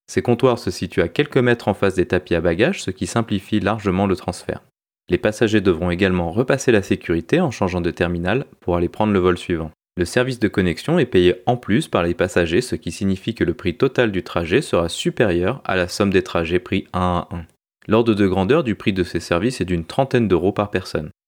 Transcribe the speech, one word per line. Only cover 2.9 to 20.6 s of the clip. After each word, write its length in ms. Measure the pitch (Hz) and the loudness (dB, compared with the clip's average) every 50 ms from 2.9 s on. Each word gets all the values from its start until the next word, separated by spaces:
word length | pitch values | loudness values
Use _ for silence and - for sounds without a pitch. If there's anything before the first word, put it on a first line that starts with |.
qui 160 | - - 92 - | -6 -6 -6 -4
simplifie 540 | - 117 110 - 110 95 - - 110 107 | -2 -2 -2 -2 -4 -4 -4 -2 -2 0
largement 460 | 92 98 110 113 98 98 90 95 101 98 | 0 0 -2 0 0 0 2 2 2 2
le 100 | 92 - | 0 -2
transfert. 440 | - - 90 - - - 71 69 - _ _ _ _ _ _ _ _ - | -4 -6 -10 -8 -8 -8 -8 -10 -12 _ _ _ _ _ _ _ _ -2
Les 80 | 90 87 | -2 0
passagers 440 | - 110 104 - 120 104 107 107 | 0 0 0 2 2 2 2 2
devront 280 | 92 98 87 78 87 90 | 2 2 0 2 0 -2
également 420 | 87 87 101 95 92 90 85 85 | 0 0 0 2 2 0 -2 -2
repasser 420 | 82 110 131 - 147 131 - - 117 | -2 -2 0 0 0 0 2 2 2
la 100 | 101 95 | 2 2
sécurité 560 | - 101 - - - 85 85 - - - 165 | 0 -2 -4 -2 -2 -2 -2 0 0 0 0
en 120 | 185 143 | 0 0
changeant 300 | 113 - 104 90 90 90 | -2 -2 -2 -2 0 -2
de 100 | 85 85 | -2 -2
terminal 540 | 80 - 90 85 87 85 85 90 107 135 147 - - _ | -2 0 0 0 0 -2 -2 0 0 -2 -2 -6 -12 _
pour 160 | _ - 87 | _ -2 0
aller 140 | 87 87 85 | 0 0 -2
prendre 240 | - - 107 107 101 | -2 0 0 2 2
le 60 | 95 | 4
vol 180 | 90 90 90 87 | 4 4 2 2
suivant. 340 | - - 90 78 80 78 - _ _ _ _ 90 | -2 -4 -4 -4 -4 -8 -12 _ _ _ _ -4
Le 80 | 90 | -4
service 340 | - - 127 123 131 131 113 | -2 0 0 0 0 0 -2
de 80 | 110 98 | -2 0
connexion 520 | - 107 92 90 80 - - - 165 180 | 2 2 0 0 0 -2 -2 0 0 0
est 60 | 139 | 0
payé 360 | - - 92 90 90 - - - - | 2 4 4 4 4 4 2 0 -2
en 100 | 123 123 | -2 -2
plus 320 | - - 98 139 165 - | -2 0 0 0 0 0
par 140 | - 101 85 | -2 0 0
les 100 | 87 87 | 0 0
passagers, 480 | - 87 90 - 92 85 80 85 - | 0 -2 0 2 0 0 2 0 0
ce 140 | - - 87 | 0 -2 -6
qui 180 | 82 - 90 - | -8 -8 -10 -8
signifie 420 | - 101 95 95 - - 117 113 | -4 -2 -2 -2 -2 -4 -6 -4
que 80 | - - | -2 -2
le 100 | - - | -2 -2
prix 220 | - - 90 85 | -2 -4 -6 -2
total 380 | - 135 135 - - 123 110 95 | 0 0 0 2 2 0 0 0
du 100 | 92 - | -4 -6
trajet 380 | - - 87 85 78 90 139 | -4 -4 -4 -2 0 0 0
sera 260 | 151 - - 90 85 85 | 0 2 0 0 0 0
supérieur 720 | - - - 175 - - 127 101 85 85 90 95 135 139 - | -4 -4 -4 -4 0 0 0 2 2 0 0 -2 -2 -4 -4
à 100 | - 95 | -4 -2
la 140 | 92 87 87 | -2 -2 -2
somme 220 | - - 104 101 | -2 0 0 2
des 120 | 92 92 90 | 2 2 0
trajets 360 | - - 87 85 80 90 90 | 0 -2 -2 0 0 -2 -2
pris 280 | - - 101 95 - - - | -2 -2 -4 -4 -4 -4 -4
un 80 | 90 | -2
à 260 | 92 90 90 82 - - - | 0 0 0 -2 -4 -6 -10
un. 60 | 85 82 - _ _ _ _ _ _ _ - | -12 -12 -14 _ _ _ _ _ _ _ 2
L'ordre 240 | 101 117 120 117 110 | 2 4 4 4 4
de 120 | 101 104 | 4 4
grandeur 380 | 95 90 95 95 95 135 165 156 | 2 2 2 2 2 2 2 2
du 120 | 117 98 | -2 -4
prix 180 | - - 113 98 | -2 -2 -2 -2
de 100 | 92 87 | 0 -2
ces 160 | - - 85 | -2 -4 -6
services 400 | - - 90 85 98 127 127 - | -4 -2 -2 0 0 -2 -2 -4
est 60 | 92 | -4
d'une 180 | 87 90 85 82 | -2 -2 -2 -4
trentaine 460 | - - - 135 135 - 123 117 98 | -4 -2 -2 0 0 2 0 2 2
d'euros 240 | 92 80 85 98 - | 2 2 2 2 0
par 180 | - | 0